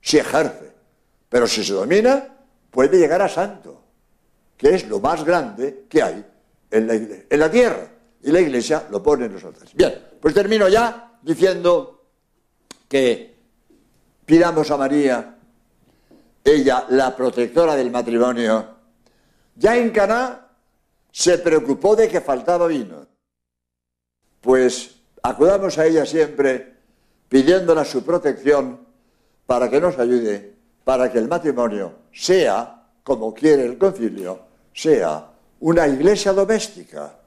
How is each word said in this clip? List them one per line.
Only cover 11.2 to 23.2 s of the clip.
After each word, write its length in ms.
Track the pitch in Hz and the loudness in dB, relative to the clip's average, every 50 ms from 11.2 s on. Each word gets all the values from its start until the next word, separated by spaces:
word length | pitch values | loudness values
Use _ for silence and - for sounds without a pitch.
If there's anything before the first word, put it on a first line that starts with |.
| _ | _
diciendo 800 | 147 160 156 170 190 180 175 175 175 175 170 - - - _ _ _ _ _ _ _ _ _ _ _ _ _ _ _ - _ _ _ | -6 -2 0 0 0 0 0 0 2 2 0 0 -6 -20 _ _ _ _ _ _ _ _ _ _ _ _ _ _ _ -20 _ _ _
que 480 | - 135 131 123 113 - - - _ _ _ _ _ _ _ _ _ _ _ _ _ _ _ _ _ _ _ | -2 0 2 2 0 -2 -6 -20 _ _ _ _ _ _ _ _ _ _ _ _ _ _ _ _ _ _ _
pidamos 460 | - 151 165 170 170 165 156 151 - | 2 4 4 4 4 2 -2 -2 -2
a 60 | 151 | -2
María, 600 | 139 139 135 143 147 143 135 127 117 117 - - _ _ _ _ _ _ _ _ _ _ _ _ _ _ _ _ _ _ _ _ _ _ | -2 -2 0 0 0 0 0 0 -2 -6 -10 -20 _ _ _ _ _ _ _ _ _ _ _ _ _ _ _ _ _ _ _ _ _ _
ella, 420 | 135 151 151 131 135 127 127 - - | 2 2 4 4 2 0 0 -2 0
la 240 | 123 135 131 127 135 | 0 0 0 0 -2
protectora 600 | - 127 127 120 - 120 110 120 160 170 165 151 | -2 -4 -4 -2 -2 -4 -2 0 0 2 2 0
del 160 | 139 127 123 | -2 -2 -2
matrimonio. 840 | 120 123 117 117 117 117 120 123 123 117 117 110 110 110 107 - - _ _ _ _ _ _ _ _ _ _ _ _ _ _ _ _ | -4 -6 -4 -2 0 0 0 0 0 -2 -2 0 -2 -2 -2 -8 -18 _ _ _ _ _ _ _ _ _ _ _ _ _ _ _ _
Ya 200 | - - 208 233 | 0 0 2 2
en 140 | 247 240 226 | 2 0 0
Caná 580 | - 214 196 196 220 240 254 254 240 - _ _ _ _ _ _ _ _ _ _ _ _ _ _ | 0 0 0 0 0 -2 -2 -6 -8 -14 _ _ _ _ _ _ _ _ _ _ _ _ _ _
se 280 | _ - - 175 180 170 | _ -2 0 0 0 2
preocupó 580 | 175 170 160 156 127 127 139 - - 196 214 | 0 0 0 0 0 -2 -6 0 2 2 2
de 120 | 208 226 - | 2 2 0
que 120 | 170 175 | 0 -4
faltaba 460 | - - 135 127 120 - 175 175 175 | -4 -4 -6 -4 -2 -2 -2 0 0
vino. 400 | 170 160 139 113 92 80 76 71 _ _ _ | -2 -2 -4 -8 -10 -16 -20 -20 _ _ _